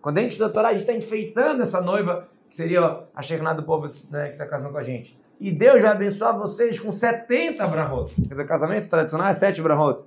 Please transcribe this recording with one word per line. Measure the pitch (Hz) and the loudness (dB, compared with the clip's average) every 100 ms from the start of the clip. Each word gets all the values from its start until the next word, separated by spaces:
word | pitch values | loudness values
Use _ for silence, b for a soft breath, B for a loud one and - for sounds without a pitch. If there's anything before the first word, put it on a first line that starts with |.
Quando | 147 147 | 0 0
a | |
gente | 240 | 0
estuda | - 214 | 0 -2
a | |
Torá, | 214 226 | 2 2
a | |
gente | 202 - | 2 0
tá | |
enfeitando | 226 214 214 175 226 294 269 | -4 -4 -6 -4 0 2 2
essa | 190 180 | 0 -2
noiva, | 175 202 180 165 - _ _ | 0 0 0 -4 -8 _ _
que | - | -8
seria | 165 180 165 - - | 0 2 2 0 -12
a | - | -14
Shekhinah | 139 160 160 | -8 -4 -2
do | 156 | -4
povo, | 151 160 147 - - | -2 -2 -2 -12 -10
né, | 147 147 | -8 -8
que | - | -8
tá | 147 | -8
casando | 143 139 | -8 -6
com | 147 | -8
a | |
gente. | 123 123 - _ _ _ | -8 -10 -12 _ _ _
E | 196 | -6
Deus | 156 233 262 | 4 8 8
vai | 214 | 6
abençoar | 196 202 196 226 208 | 4 0 0 0 0
vocês | 202 - 233 214 | -4 0 0 0
com | 214 | -6
setenta | 180 233 233 - 247 330 - 185 | -2 0 -2 0 0 0 -2 -2
brahot." | 156 151 135 - | -2 -2 -4 -4
Quer | - - | -2 -2
dizer, | 139 143 | -4 -2
casamento | 160 156 208 - | -2 0 -2 0
tradicional | 165 160 156 190 | 0 0 0 0
é | |
sete | 180 196 180 | 2 2 2
brahot. | 160 151 147 123 | 2 4 4 0